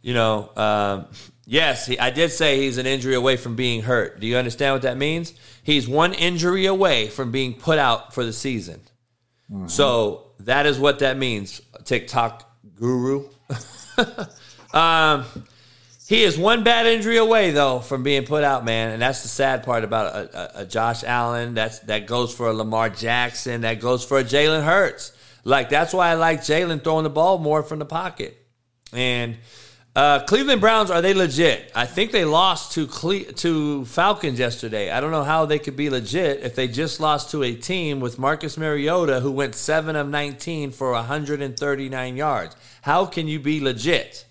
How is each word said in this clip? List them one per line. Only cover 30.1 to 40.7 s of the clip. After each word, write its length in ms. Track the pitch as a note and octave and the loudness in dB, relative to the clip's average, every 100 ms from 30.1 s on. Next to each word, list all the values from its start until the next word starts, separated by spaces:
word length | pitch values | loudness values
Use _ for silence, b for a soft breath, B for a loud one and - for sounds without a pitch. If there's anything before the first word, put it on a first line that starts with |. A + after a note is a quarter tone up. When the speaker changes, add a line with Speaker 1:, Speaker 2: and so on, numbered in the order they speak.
| C#3+ - | 4 2
Speaker 1:
Cleveland 340 | A3 C#4 B3+ | 0 2 4
Browns, 300 | G#3 A3 G3 | 4 4 2
are 100 | F3 | 2
they 140 | F3+ | 2
legit? 580 | F#3+ F3+ C3 E3 A2 - | 2 2 4 2 2 -4
I 120 | A2+ A#2+ | -4 -2
think 260 | - G#3+ | -2 0
they 140 | A3 E3 | 2 2
lost 460 | D#3 F#3+ F3 - | 4 4 0 -4
to 140 | - C#3+ | -4 -6
Cle-, 380 | - D#3+ G3 - A#2+ | -4 -4 -4 -6 -4
to 480 | E3+ D#3+ D3 C#3+ A#2+ | 0 0 0 -4 -4
Falcons 520 | - F#3 G#3 D#3+ B2 | 0 0 2 -2 0
yesterday. 520 | B2 A#2 A2+ G#2+ G2 | -2 -2 -6 -4 -2
I 100 | G#2 | -2
don't 100 | D3 | 0
know 120 | D#3+ | -2
how 220 | C#3+ D#3+ D#3 | 0 2 2
they 120 | D3+ | 0
could 180 | D3 C3 | -2 -4
be 120 | D3 | -2
legit 520 | C3 G#2+ C#3+ E3+ C#3 | -2 -2 -2 0 -2
if 120 | B2+ | -4
they 140 | A#2+ C3 | -4 -4
just 320 | A#2+ D#3 - | -2 -4 -2
lost 300 | D#3 D3 - | 0 0 -2
to 120 | D3+ | -4
a 120 | B2+ | -4
team 460 | A#2 - F#3 E3 C#3 | -4 -6 -4 -2 -4
with 180 | B2 A#2 | -6 -2
Marcus 400 | C3 D3+ D#3 D3+ | -2 -2 -4 -6
Mariota, 600 | D#3+ D3 D3 F3 E3 C3 | -2 -2 0 0 2 0
who 120 | C3 | 0
went 220 | C3+ C#3 | -2 -4
seven 420 | - - D#3 D#3 D3+ | -2 0 0 0 -4
of 120 | C#3+ | -2
nineteen 600 | D3 C#3+ C3+ - E3 C#3+ | -2 -4 -8 -8 -6 -6